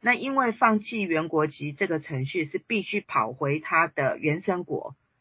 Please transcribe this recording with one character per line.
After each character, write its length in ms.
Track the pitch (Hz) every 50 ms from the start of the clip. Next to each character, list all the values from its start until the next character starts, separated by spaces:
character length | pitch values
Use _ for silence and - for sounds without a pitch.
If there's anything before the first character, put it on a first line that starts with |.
那 140 | - 226 247
因 200 | 226 - 269 269
为 160 | 269 262 233
放 300 | 220 - 269 226 220 214
弃 200 | 208 - 240 220 202
原 260 | 175 165 156 160 165
国 160 | 165 160 151 151
籍 240 | 151 - 147 147
这 160 | 147 - 202 190
个 120 | 165 160
程 260 | 156 - 143 131 131
序 180 | 139 - 185 156
是 140 | 147 - 185
必 240 | - - 233 208
须 180 | 190 - - 208
跑 320 | - - - - 110 110
回 280 | 127 - 151 139 143 156
他 280 | 156 - 175 156 135 -
的 300 | - - 139 131 90 -
原 240 | - 156 147 165
生 220 | - - 185 180 180
国 320 | - 143 85 - - 135 - _ _ _ _